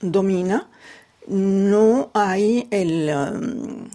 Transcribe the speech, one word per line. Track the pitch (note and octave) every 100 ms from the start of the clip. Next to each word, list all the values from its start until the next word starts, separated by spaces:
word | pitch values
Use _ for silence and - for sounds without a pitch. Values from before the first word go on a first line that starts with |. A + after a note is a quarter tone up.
domina, | F3+ G3 F#3+ F#3 F#3 B3 - - - - _ _ -
no | G3 G3 G3 G3 G#3 A3 B3+ -
hay | G#3+ G3 F#3+ G#3 A#3+ -
el, | G3+ F3 E3 D3+
um, | C#3+ C#3+ - - - - - -